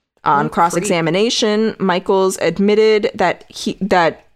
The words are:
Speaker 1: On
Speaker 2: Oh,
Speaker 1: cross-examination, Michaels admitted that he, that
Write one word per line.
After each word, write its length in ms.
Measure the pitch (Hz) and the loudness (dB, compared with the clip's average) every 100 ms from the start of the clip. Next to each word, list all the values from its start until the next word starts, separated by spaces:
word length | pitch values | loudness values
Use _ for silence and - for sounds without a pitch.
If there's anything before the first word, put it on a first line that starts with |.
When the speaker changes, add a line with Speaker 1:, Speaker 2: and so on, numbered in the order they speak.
| _ _ 156 | _ _ -2
Speaker 1:
On 220 | 147 - | 0 0
Speaker 2:
Oh, 20 | |
Speaker 1:
cross-examination, 1300 | - 175 - 202 175 165 180 226 - 214 214 220 - | 0 0 0 -2 -2 0 0 0 0 0 0 -2 -2
Michaels 580 | 190 180 185 190 190 190 | -2 -2 0 0 0 0
admitted 680 | 165 170 202 208 220 214 208 - | -2 0 2 4 4 2 0 -2
that 300 | 180 - - | -2 -2 -10
he, 280 | - - - | -10 -8 -4
that 440 | 196 185 165 - _ | 0 2 2 -2 _